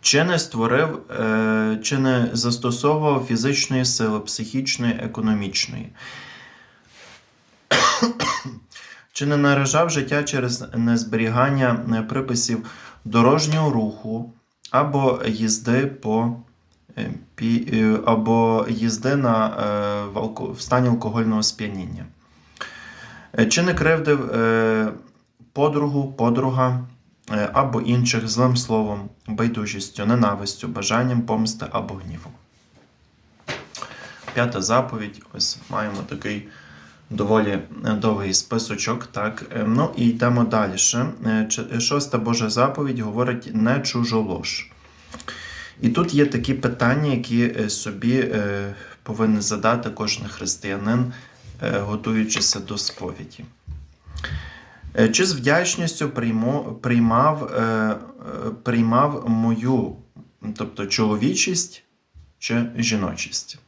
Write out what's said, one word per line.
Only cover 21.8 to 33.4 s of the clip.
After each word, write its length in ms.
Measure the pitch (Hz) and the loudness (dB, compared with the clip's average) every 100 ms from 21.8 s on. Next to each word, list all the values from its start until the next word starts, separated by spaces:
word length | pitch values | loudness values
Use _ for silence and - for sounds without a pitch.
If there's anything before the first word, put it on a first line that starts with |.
| 90 87 87 - _ _ _ - - - - - - - - - | -8 -10 -14 -18 _ _ _ -16 -16 -16 -20 -20 -20 -20 -8 0
Е, 60 | 113 | 2
чи 160 | 165 | 4
не 120 | 180 | 2
кривдив, 580 | 170 151 160 151 143 117 | 2 2 2 4 2 2
е, 600 | 120 113 113 113 110 107 - - _ _ _ - | 0 2 4 4 2 0 -4 -16 _ _ _ -12
подругу, 600 | - 147 143 147 143 135 | 0 2 2 0 0 -2
подруга, 720 | - 117 120 135 127 127 123 - - _ _ - | 0 2 2 0 2 2 2 -4 -16 _ _ -6
е, 180 | 107 104 | -4 0
або 280 | 135 135 - | 2 2 0
інших 460 | 120 123 120 113 113 | 2 2 2 0 -2
злим 300 | 117 127 123 | 2 4 4
словом, 520 | - 113 107 101 101 - - | 2 0 0 -4 -10 -16 -10
байдужістю, 760 | 107 117 113 104 98 98 - 101 | -2 0 0 -6 -4 -6 -4 0
ненавистю, 640 | 120 107 98 101 - - | 4 4 2 -4 -4 -4
бажанням 540 | 110 98 110 127 120 | -6 0 2 2 0
помсти 440 | 117 110 110 - - | 0 0 0 -2 -4
або 240 | - 98 98 | -4 -6 -10
гнівом? 360 | 87 80 - - _ _ _ _ _ _ _ _ _ _ | -10 -12 -14 -20 _ _ _ _ _ _ _ _ _ _